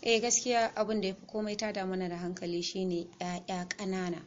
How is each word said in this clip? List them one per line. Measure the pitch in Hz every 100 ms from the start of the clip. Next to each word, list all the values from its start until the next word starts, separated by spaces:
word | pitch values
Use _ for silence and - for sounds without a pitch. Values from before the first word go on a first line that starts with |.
Eh, | 240 226
gaskiya | 240 - 247 233 226
abin | - 214 220
da | 190
ya |
fi | 190 -
komai | 214 214 208
tada | 214 202 190
mana | 185 180
da | 175
hankali | 180 185 175 170
shine | 170 190 185 175 - -
ƴaƴa | 180 180 180 185 180
ƙanana | - 196 190 180 170